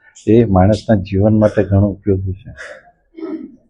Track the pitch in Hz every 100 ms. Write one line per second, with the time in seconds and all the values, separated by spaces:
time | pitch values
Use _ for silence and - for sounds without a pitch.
0 | _ - 110 117 110 95 95 107 - 107
1 | 92 95 107 107 107 107 98 98 101 92
2 | 104 95 95 87 - - - - _ _
3 | _ 330 370 - - - _